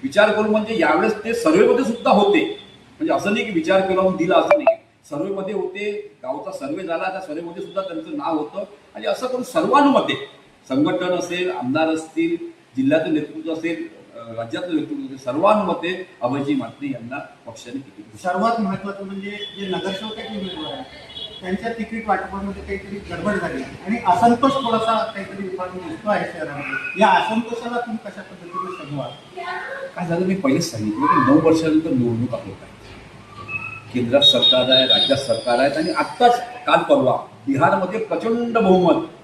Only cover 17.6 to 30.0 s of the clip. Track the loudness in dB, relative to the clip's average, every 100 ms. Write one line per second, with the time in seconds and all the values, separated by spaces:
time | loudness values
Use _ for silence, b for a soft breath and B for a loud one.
17.6 | -12 -12 -14 -20 -20 -8 -4 0 0 0
18.6 | -2 -4 -6 -10 -10 -10 -10 -10 -12 -10
19.6 | -6 -4 -4 -6 -8 -10 -10 -8 -8 -8
20.6 | -10 -10 -14 -18 -18 -14 -14 -12 -6 -4
21.6 | -4 -6 -8 -8 -2 -2 -2 -8 -8 -8
22.6 | -8 -8 -8 -12 -10 -6 -2 -2 -4 -6
23.6 | -10 -12 -6 -2 2 4 6 6 2 0
24.6 | 0 0 0 0 -2 -8 -12 -10 -8 -6
25.6 | -8 -8 -10 -8 -2 -2 -2 -6 -8 -8
26.6 | -6 -6 -6 2 4 4 2 -2 -4 -6
27.6 | -4 -6 -4 -8 -10 -16 -18 -18 -12 -10
28.6 | -8 -10 -8 -8 -8 -12 -18 -12 -10 -8
29.6 | -10 -10 -12 -8